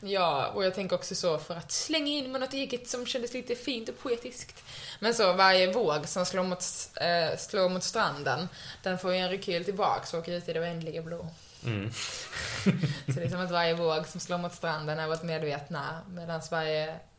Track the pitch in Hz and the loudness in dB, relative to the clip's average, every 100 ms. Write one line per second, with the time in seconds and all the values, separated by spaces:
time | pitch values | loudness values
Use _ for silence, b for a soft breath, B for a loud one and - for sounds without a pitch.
0 | 196 196 175 139 - 202 190 185 185 180 | -4 2 2 2 0 2 0 0 -2 -2
1 | - 185 180 151 - 170 165 - - 311 | -2 0 0 0 -2 -8 -4 -4 0 0
2 | 285 294 262 262 262 269 269 247 247 247 | 0 -2 -2 -4 -4 -4 -2 -4 -4 -6
3 | 240 254 233 254 240 240 294 240 226 240 | -2 -2 -2 -6 -4 -4 -2 -4 -4 -6
4 | 262 233 254 - - - - B B B | -2 -2 -4 -10 -12 -16 -16 B B B
5 | 214 233 190 185 190 185 185 214 180 151 | 0 6 6 10 10 10 6 6 4 2
6 | 160 190 180 190 185 180 - - - - | 0 -2 0 2 0 0 -2 -4 -6 -2
7 | 170 175 160 170 - 202 185 185 - 226 | 2 4 2 0 -2 4 4 4 0 2
8 | 185 143 139 131 180 B B B 190 180 | 2 2 0 0 -2 B B B -2 0
9 | 185 185 180 190 196 170 175 190 180 190 | 2 2 2 -2 0 -2 0 2 2 2
10 | - 165 170 175 175 160 170 170 160 165 | -2 -4 -2 -4 -4 -2 -2 -4 -6 -6
11 | 165 170 165 - - - 123 104 104 - | -6 -8 -8 -12 -20 -8 -4 -2 -2 -4
12 | - - - - - - 196 185 156 - | -6 -6 -8 -6 -4 0 2 2 0 -2
13 | - 139 165 180 180 175 170 170 165 156 | -2 -2 0 -2 0 2 4 4 2 2
14 | 160 175 - 175 175 - 170 156 151 156 | -2 -8 -4 -2 -2 -4 -2 -2 -2 -2
15 | 160 165 170 160 151 143 143 156 139 160 | 0 -2 -2 -2 -2 -4 -4 -6 -6 -8
16 | 185 175 170 165 - 165 156 156 156 - | -10 -10 -6 -6 -2 -2 0 0 -2 -6
17 | - | -14